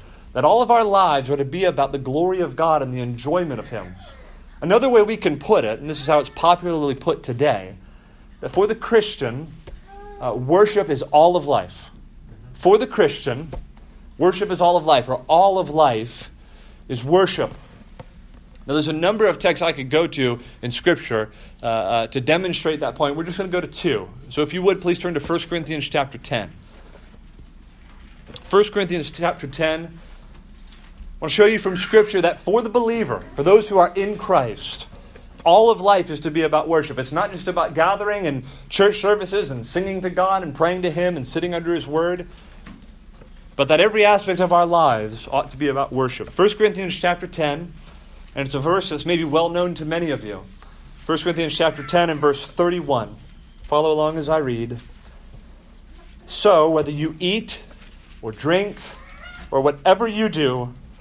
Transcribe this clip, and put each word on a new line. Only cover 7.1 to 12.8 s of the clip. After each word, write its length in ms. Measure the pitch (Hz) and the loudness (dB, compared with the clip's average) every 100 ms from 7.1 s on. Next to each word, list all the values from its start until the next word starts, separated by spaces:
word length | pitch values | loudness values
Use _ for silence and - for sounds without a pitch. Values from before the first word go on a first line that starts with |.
| - | -4
today, 520 | - 120 147 104 92 - - - - - - - | -4 -2 0 0 -6 -18 -20 -20 -20 -20 -20 -14
that 80 | 143 | -4
for 180 | 180 208 | 0 0
the 80 | |
Christian, 720 | 220 - 226 214 - 123 123 160 - - - - - - - | -2 0 2 2 -4 -6 -8 -12 -18 -18 -20 -18 -18 -18 -10
uh, 140 | 127 | -6
worship 540 | 117 127 180 208 208 160 | -4 2 4 4 2 0
is 140 | 139 | -2
all 340 | - 151 170 175 | 2 6 6 4
of 80 | |
life. 460 | 143 117 92 - - - - - - - - | 0 0 -2 -12 -20 -20 -20 -20 -20 -20 -20
For 240 | - 180 | 0 6
the 80 | 214 | 6